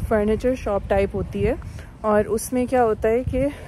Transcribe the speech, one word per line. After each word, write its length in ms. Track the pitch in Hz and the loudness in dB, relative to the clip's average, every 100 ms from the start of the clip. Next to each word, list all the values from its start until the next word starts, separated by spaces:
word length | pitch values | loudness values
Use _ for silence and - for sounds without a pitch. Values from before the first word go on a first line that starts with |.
| - | 0
furniture 440 | 220 208 214 254 254 | 2 2 2 0 0
shop 320 | - 202 - | -2 -2 2
type 260 | 196 202 | 2 2
होती 280 | 196 180 202 | -2 -6 -2
है। 160 | 208 330 - - - - | 0 -2 -8 -14 -16 -6
और 220 | 214 208 - | 2 2 2
उसमें 400 | 220 - 254 240 | -2 -2 -2 0
क्या 140 | 254 | 2
होता 260 | 226 214 220 | 2 2 2
है 140 | 226 | 0
कि 260 | 262 254 285 285 | 0 0 -2 -4